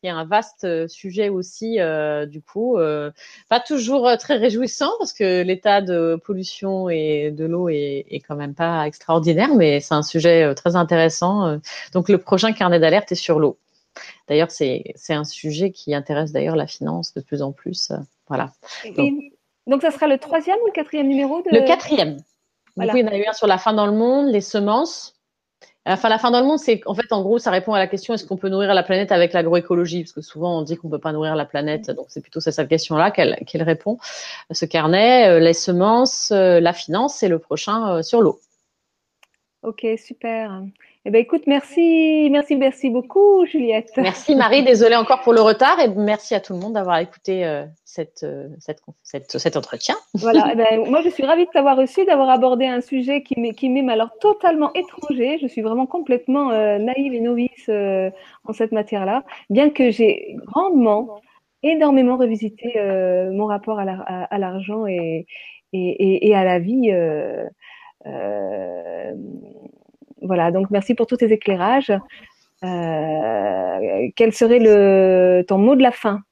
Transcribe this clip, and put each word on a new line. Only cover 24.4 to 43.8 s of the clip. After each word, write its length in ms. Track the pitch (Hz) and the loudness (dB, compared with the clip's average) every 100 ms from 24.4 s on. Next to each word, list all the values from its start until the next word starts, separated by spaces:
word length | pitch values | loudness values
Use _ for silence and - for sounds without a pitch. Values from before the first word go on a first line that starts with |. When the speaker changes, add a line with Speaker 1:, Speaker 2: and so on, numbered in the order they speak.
Speaker 1:
semences. 720 | 196 214 202 220 330 - - _ _ _ _ _ _ _ - | -2 -4 0 0 -2 -6 -18 _ _ _ _ _ _ _ -4
Enfin, 220 | 185 226 | -2 0
la 80 | 220 | 2
fin 140 | 240 | 2
dans 80 | 247 | 2
le 80 | 262 | 2
monde, 100 | 302 | 0
c'est, 240 | 302 220 - | 0 -2 -2
en 80 | 196 | -6
fait, 160 | - | -4
en 100 | 214 | -2
gros, 160 | 190 233 | 0 -2
ça 140 | 240 | 0
répond 220 | 185 185 | -2 0
à 40 | 208 | -2
la 60 | 190 | -2
question, 300 | 196 - 226 | -4 -6 -8
est-ce 100 | - | -8
qu'on 120 | 190 | -8
peut 120 | 196 | -4
nourrir 240 | 190 202 | -2 0
la 80 | 196 | 0
planète 300 | 175 190 196 | 2 -2 0
avec 220 | 185 175 | 2 2
l'agroécologie ? 680 | 175 165 175 175 175 175 175 | 0 0 0 0 -2 -2 -6
Parce 100 | 165 | -10
que 80 | - | -14
souvent, 360 | 151 156 175 170 | -18 -8 -6 -4
on 40 | |
dit 140 | 147 170 | -6 -10
qu'on 120 | 165 | -8
peut 100 | 147 | -8
pas 120 | 160 | -6
nourrir 220 | 156 156 156 | -6 -4 -4
la 100 | 147 | -6
planète. 440 | 147 151 151 147 | -6 -6 -6 -8
Speaker 2:
Mm. 40 | |
Speaker 1:
Donc, 140 | - 135 | -12 -12
c'est 120 | - | -16
plutôt 180 | - - | -14 -8
ça, 120 | 160 | -6
cette 160 | 151 139 | -4 -2
question-là 440 | 160 - 156 175 | -2 0 0 0
qu'elle, 260 | 202 - - - | 2 0 -2 -8
qu'elle 160 | 165 | -4
répond, 360 | 165 160 - 240 - - - - - | -2 -2 -2 -8 -8 -16 -16 -18 -12
ce 160 | - 160 | -8 -4
carnet, 640 | 165 156 180 226 254 214 | -2 2 4 6 6 6
euh, 100 | 170 | 6
les 140 | 165 | 6
semences, 800 | 165 - 180 196 233 254 - - | 2 0 0 2 2 2 -2 -2
euh, 280 | 202 190 175 | 2 4 4
la 140 | 170 | 4
finance 480 | 175 - 170 269 - | -2 -4 -2 -2 -2
et 60 | 202 | -2
le 100 | 165 | -2
prochain, 600 | - 151 - 214 220 170 | -4 -8 -4 -4 -2 -4
euh, 40 | |
sur 200 | 165 240 | 0 2
l'eau. 160 | 196 - _ _ _ _ _ _ _ _ _ _ _ _ | 2 2 _ _ _ _ _ _ _ _ _ _ _ _
Speaker 2:
Ok, 240 | 226 220 233 220 | -12 -6 -6 -6
super. 640 | - 254 233 226 220 190 196 _ _ _ - | -8 -14 -8 -8 -8 -10 -14 _ _ _ 0
Eh 40 | |
ben, 80 | 214 | 2
écoute, 220 | 226 330 - | 2 0 0
merci, 840 | 277 - 311 339 330 320 311 302 | 0 0 0 4 4 4 4 4
merci, 240 | 285 285 285 | 2 2 2
merci 340 | 269 262 269 | 2 0 -2
beaucoup, 560 | 240 247 392 403 392 349 | -2 -2 4 6 6 4
Juliette. 460 | 311 240 220 | 0 0 -2